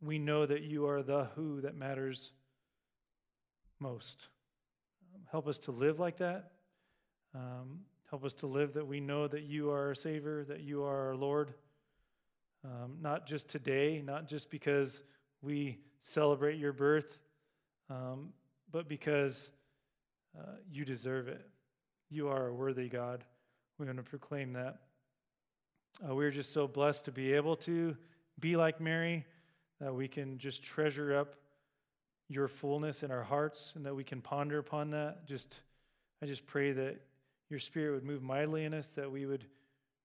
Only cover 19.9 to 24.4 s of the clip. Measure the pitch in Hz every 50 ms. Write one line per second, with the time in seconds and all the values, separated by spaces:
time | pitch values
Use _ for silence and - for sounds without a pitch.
19.9 | _ _ _ _ _ _ _ _ - 160 156 196 202 220 208 190 147 139 147 135
20.9 | 131 107 110 127 131 131 123 127 151 - - - _ _ _ _ _ _ _ _
21.9 | _ _ _ _ 147 151 147 139 139 135 127 123 120 123 135 135 131 127 127 120
22.9 | 123 123 120 123 123 123 - - _ _ _ _ _ _ _ _ _ - 147 135
23.9 | 127 127 117 - - 135 - - 151 143